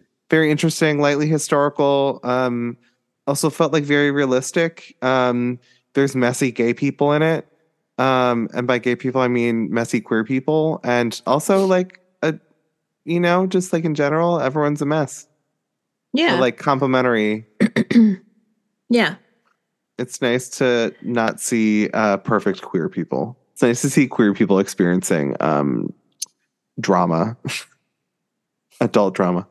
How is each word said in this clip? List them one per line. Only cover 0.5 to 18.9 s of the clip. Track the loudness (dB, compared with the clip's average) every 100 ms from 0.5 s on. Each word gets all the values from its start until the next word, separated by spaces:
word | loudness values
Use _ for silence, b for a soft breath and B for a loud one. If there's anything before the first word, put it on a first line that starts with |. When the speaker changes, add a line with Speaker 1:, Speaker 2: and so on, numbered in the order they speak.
Speaker 1:
interesting, | 2 0 0 0 2
lightly | 2 2 0
historical. | -2 0 0 0 0 0 2 0 -2
Um, | -2 -2 -2 -2 -6 -8 _ _ _ _ -6
also | -2 -2
felt, | 0 0
like, | 0
very | 2 2 2
realistic. | 2 0 0 -2 -2 -2 -4 -20 -6
Um, | 0 2 2 0 -2 -4 b b b
there's | -2 0
messy | 2 0 0 -2
gay | 0 0
people | 0 -4 0 0
in | 2
it. | 0 -2 -6 _ _ _ _ -2
Um, | 0 2 2 0 -2
and | -4 -2
by | 0
gay | 0
people, | -2 -2 0
I | 0
mean | 0 0 -2 -2
messy | -2 -2 -4
queer | -2 -2
people. | -2 -4 0 0 0 -2
And | -2 0 -2 -4 -2
also, | 0 2 0 2
like, | 0 -2 -8 _ _
a, | -4 -4 _ _ _ _ _ _
you | -6 -2
know, | 2 2 2
just, | 0 0
like, | -2
in | -2 0
general, | 0 0 0 0
everyone's | -2 0 -2 -2
a | -2
mess. | -2 -2 -8 -20 _ _ _ _ _ _ _ _
Speaker 2:
Yeah. | -2 0 2
Speaker 1:
But, |
like, | 0 0
complimentary. | -2 0 2 2 2 0 0 -4 -8 -2
Speaker 2:
<clears throat> | -2 0 2 4 4 2 -8 _ _ _ _ _
Yeah. | -2